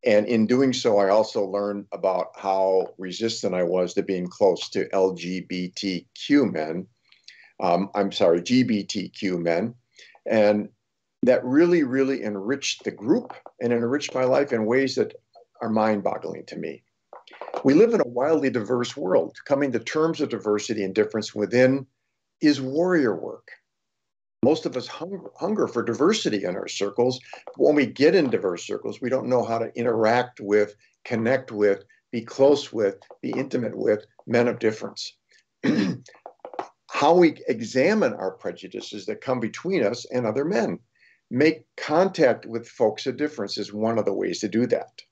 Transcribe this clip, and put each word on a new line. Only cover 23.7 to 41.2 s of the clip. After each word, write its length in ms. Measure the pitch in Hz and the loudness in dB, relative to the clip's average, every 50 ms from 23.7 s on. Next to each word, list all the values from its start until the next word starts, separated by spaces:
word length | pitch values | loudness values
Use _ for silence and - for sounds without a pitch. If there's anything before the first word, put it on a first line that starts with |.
| _ _ _ _ _ _ _ _ _ _ _ _ _ _ - | _ _ _ _ _ _ _ _ _ _ _ _ _ _ 2
Most 220 | 127 160 160 - | 2 2 2 0
of 100 | 160 131 | -6 -6
us 100 | 127 113 | -6 -8
hunger, 460 | - - - 156 185 202 185 - - _ | -8 -12 -12 -10 -10 -10 -12 -12 -16 _
hunger 280 | - 151 185 220 208 - | -6 -4 -2 0 0 -2
for 160 | - - 120 | 0 -2 -2
diversity 640 | 113 117 117 104 139 180 220 214 - - 110 101 95 | -2 -2 0 2 4 4 4 2 0 -2 -2 -2 -2
in 140 | 90 87 | -4 -4
our 100 | 98 - | -4 -6
circles. 540 | - - - 98 101 - - 120 127 127 127 - - - - _ | -8 -4 -4 -4 -4 0 0 0 0 0 -4 -10 -18 -20 -18 _
But 180 | - - - 143 | -18 -2 2 4
when 120 | 143 147 | 4 6
we 100 | 147 135 | 4 2
get 280 | 107 - - 139 156 190 | 0 2 4 4 6 6
in 160 | 190 156 127 | 6 4 2
diverse 380 | 110 98 92 95 87 85 - | 0 0 0 -2 -4 -4 -6
circles, 320 | - 104 104 - 113 107 - | -8 -8 -6 -6 -8 -10 -6
we 100 | 131 120 | -4 -2
don't 200 | 131 131 123 123 | -2 -2 0 2
know 160 | 127 123 110 | 2 2 2
how 140 | 110 117 113 | 0 -2 -4
to 140 | 113 - - | -4 -6 -6
interact 640 | - 117 120 113 113 110 107 120 120 120 120 _ - | -4 -2 0 2 2 2 4 4 2 0 -2 _ -12
with, 340 | 104 98 104 104 104 104 - _ _ _ _ _ _ | -4 2 4 4 2 2 -2 _ _ _ _ _ _
connect 480 | - 123 110 110 113 131 131 131 - 117 | -6 -4 -2 0 0 0 0 -2 -6 -2
with, 320 | 104 104 101 98 - - _ _ _ _ _ | 2 2 2 2 0 -4 _ _ _ _ _
be 100 | - 117 | -8 -8
close 520 | 113 - - - 135 139 147 139 - - - | -8 -8 0 4 6 6 6 4 0 -6 -4
with, 240 | 117 107 98 101 - - _ - _ | -2 -2 -2 -2 -4 -16 _ -18 _
be 100 | - - | -8 -6
intimate 460 | - - 131 - - 131 117 107 - | -4 -4 -6 -4 -4 -4 -4 -4 -6
with 280 | - 107 113 107 104 - _ _ _ _ | -2 0 0 0 0 -2 _ _ _ _
men 240 | - 117 120 120 120 | 0 2 2 2 2
of 100 | 113 117 | 0 0
difference. 540 | - 110 107 - 107 104 - - - - _ _ | 0 -2 -2 -2 -10 -12 -12 -12 -14 -14 _ _
<clears throat> 40 | _ _ _ _ _ _ _ _ - 277 302 247 - - - - - - _ - _ - - _ _ - - - - - _ _ _ _ | _ _ _ _ _ _ _ _ -2 0 0 2 0 -2 -4 -6 -10 -20 _ -20 _ -20 -20 _ _ -12 -12 -12 -12 -12 _ _ _ _
How 240 | - - 143 151 170 | -4 0 4 4 6
we 240 | 180 175 160 - - - | 6 6 4 4 0 -4
examine 680 | - 131 110 117 104 - 131 135 180 214 220 185 123 107 | -4 -4 -4 -4 -4 0 2 2 2 2 2 0 0 -2
our 180 | - 95 95 | -4 -6 -8
prejudices 760 | - - - 98 82 - 95 95 104 104 - - - 107 92 | -8 -6 -10 -10 -10 -10 -16 -14 -12 -12 -12 -12 -12 -12 -10
that 160 | - 107 - | -10 -10 -8
come 180 | - - 127 123 | -4 -4 -4 -2
between 440 | 113 110 110 - - 170 196 170 117 | -2 -6 -8 -8 -6 -4 -2 0 0
us 220 | 101 120 - - | 0 -2 -4 -10
and 200 | - - 123 123 | -6 -4 -2 -2
other 200 | 110 104 139 143 | -2 -2 -2 -2
men. 340 | 160 202 233 220 143 87 - _ _ _ _ _ _ _ _ | -2 0 0 0 -2 -4 -8 _ _ _ _ _ _ _ _